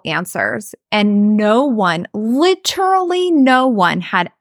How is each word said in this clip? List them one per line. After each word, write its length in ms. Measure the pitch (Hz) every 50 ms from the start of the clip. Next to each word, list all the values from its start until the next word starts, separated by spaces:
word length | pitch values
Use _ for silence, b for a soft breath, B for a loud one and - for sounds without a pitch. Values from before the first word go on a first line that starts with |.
| -
answers. 680 | 160 156 156 180 - - - 98 - - 226 208 - - - _ _
And 440 | - 214 214 208 208 202 208 208 214
no 280 | 208 214 208 214 247 277
one, 440 | 294 240 214 196 175 165 165 180 - -
literally 1160 | 214 214 220 240 269 311 370 381 370 _ - - - 381 370 381 381 370 349 349 359 359 359
no 360 | 339 294 262 262 254 254 254 262
one 320 | 240 202 180 170 156 180
had 320 | 175 - - 185 175 170 - _